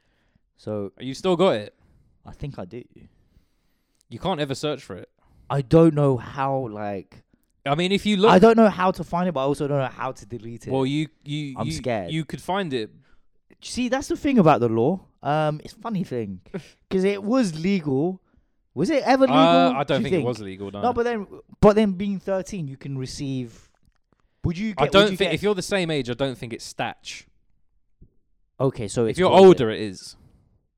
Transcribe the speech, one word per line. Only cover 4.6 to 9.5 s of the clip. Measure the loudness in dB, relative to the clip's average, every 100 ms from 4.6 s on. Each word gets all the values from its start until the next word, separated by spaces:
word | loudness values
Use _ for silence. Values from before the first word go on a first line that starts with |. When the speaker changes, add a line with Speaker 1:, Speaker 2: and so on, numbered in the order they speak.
| -6 -6
Speaker 2:
for | -10 -16
it. | -18 _ _ _ -6
Speaker 1:
I | -4
don't | 4 6 6
know | 4 2 0
how, | -4 -6 -4 -4 -6
like | -8 -8 -8 -12 -20 _ _ _ _ -6
Speaker 2:
I |
mean, | -2 0
if | 0 0
you | 4
look | 6
Speaker 1:
I | 8
don't | 8 8
know | 4
how | 4 -2
to | -2
find | -6 -4 -2
it, |
but | -2
I |
also | -2